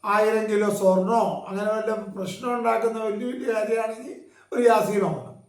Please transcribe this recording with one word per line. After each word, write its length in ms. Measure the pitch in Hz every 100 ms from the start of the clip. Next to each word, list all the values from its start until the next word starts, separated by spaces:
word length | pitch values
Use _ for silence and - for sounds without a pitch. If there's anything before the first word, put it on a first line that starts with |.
ആയിരം 420 | 214 208 214 226 214
കിലോ 240 | 208 208
സ്വർണ്ണോ 760 | 196 190 185 185 233 185 - -
അങ്ങനെ 220 | 190 208
വല്ല 240 | 220 220 208 202 190
പ്രശ്നം 380 | 185 - 247
ഉണ്ടാക്കുന്ന 440 | 240 226 226 226 226
വലിയ 220 | 220 208 247
വലിയ 280 | 247 233
കാര്യമാണെങ്കിൽ 600 | 226 214 226 220 226 262 - - _ _
ഒരു 100 | -
യാസീൻ 400 | 240 220 208 202
ഓതണം. 320 | 180 160 - -